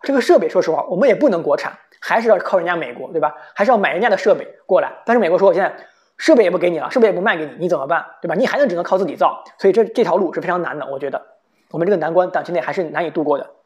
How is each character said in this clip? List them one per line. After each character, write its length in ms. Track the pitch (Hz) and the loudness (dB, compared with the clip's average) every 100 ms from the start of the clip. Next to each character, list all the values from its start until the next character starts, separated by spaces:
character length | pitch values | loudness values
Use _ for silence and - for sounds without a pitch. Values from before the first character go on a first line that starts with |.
这 120 | - | 0
个 60 | 277 | -2
设 180 | 226 330 | 4 2
备， 100 | 165 | 4
说 140 | 190 | 0
实 80 | 170 | 0
话， 120 | 156 - | -2 -2
我 80 | 180 | 0
们 100 | 269 | 2
也 80 | |
不 140 | 196 285 | 4 2
能 140 | 175 | 0
国 120 | 151 143 | -2 -2
产， 160 | - - _ _ | -4 -12 _ _
还 180 | - 190 | -2 -2
是 60 | 226 | 2
要 80 | 190 | 2
靠 180 | - 190 | 2 -2
人 100 | 170 | 0
家 80 | |
美 200 | 170 135 | -4 -6
国， 180 | 123 131 | -10 -8
对 80 | 170 | -2
吧？ 140 | 151 - - | -2 -4 -18
还 120 | - 208 | -2 2
是 40 | |
要 60 | 233 | 2
买 160 | 180 | 2
人 80 | 160 | 0
家 80 | 233 | 0
的 80 | 208 | 0
设 180 | 214 | 2
备 140 | 180 - - | 0 -2 -18
过 160 | - 180 | 0 0
来。 100 | 143 - | 0 -8
但 100 | - | 0
是 60 | 240 | 2
美 80 | 180 | 2
国 100 | 180 | 4
说 80 | 196 | 4
：“我 60 | |
现 100 | 170 | 4
在 80 | 180 - - _ _ _ | 0 -4 -20 _ _ _
设 180 | - | 4
备 80 | 294 | 6
也 80 | 190 | 6
不 60 | 180 | 2
给 140 | 175 | -2
你 80 | 165 | -2
了， 120 | 131 | -4
设 80 | 262 | 2
备 100 | 220 | 2
也 40 | |
不 80 | 180 | 2
卖 160 | 208 180 | -2 -2
给 80 | |
你， 80 | 156 147 | -6 -6
你 100 | 175 | -4
怎 80 | 165 | -2
么 100 | 139 | -2
办？ 160 | 160 - - | -4 -4 -12
对 40 | 175 | -6
吧？ 80 | |
你 120 | 160 233 | -2 0
还 100 | 262 | 2
能 100 | 285 | 0
只 80 | |
能 80 | 175 | 0
靠 140 | 175 190 | -2 0
自 80 | |
己 100 | 185 | -2
造。” 300 | 131 170 - - _ | 0 0 0 -16 _
所 80 | 196 | 2
以 40 | |
这， 100 | 190 | 2
这 180 | 220 220 | 2 0
条 140 | 185 175 | 0 0
路 160 | 180 | -2
是 80 | 156 | -4
非 60 | 156 | -4
常 160 | 180 | -4
难 160 | 165 147 | -4 -8
的， 80 | 135 | -10
我 120 | 139 | -8
觉 120 | 139 | -6
得 100 | 131 - _ _ _ _ | -8 -10 _ _ _ _
我 60 | 156 | -4
们 100 | 170 | 0
这 40 | |
个 80 | 196 | 0
难 160 | 156 | 0
关 160 | 170 180 | 0 0
短 120 | 180 | -2
期 80 | 147 | -4
内 80 | 175 | -4
还 120 | - | -4
是 100 | 196 | -6
难 200 | 160 147 | -4 -4
以 60 | 165 | -4
度 120 | 147 | -4
过 140 | 147 139 | -2 -2
的。 100 | - _ | -4 _